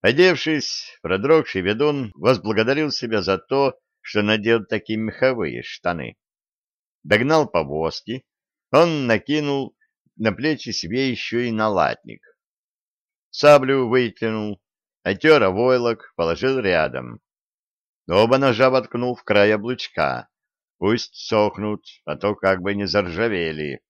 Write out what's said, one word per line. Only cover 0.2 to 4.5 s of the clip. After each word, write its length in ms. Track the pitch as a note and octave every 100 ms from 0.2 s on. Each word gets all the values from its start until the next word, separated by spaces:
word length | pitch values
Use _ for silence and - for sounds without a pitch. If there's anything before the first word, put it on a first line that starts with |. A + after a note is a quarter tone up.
| F#3 D#3 D#3 D3+ - - - -
продрогший 640 | E2 F#2+ A#2+ D#3 - F#2+
ведун 500 | F2+ A2 D3 C#3+ A#2
возблагодарил 760 | D#2 F#2+ B2+ G2+ G#2+ A2 C#3 D#3
себя 320 | - A#2+ A2
за 160 | F#2 F#2+
то, 400 | _ C3+ C3+ - _ _
что 200 | - G#2+
надел 440 | G#2 G#2+ G#2+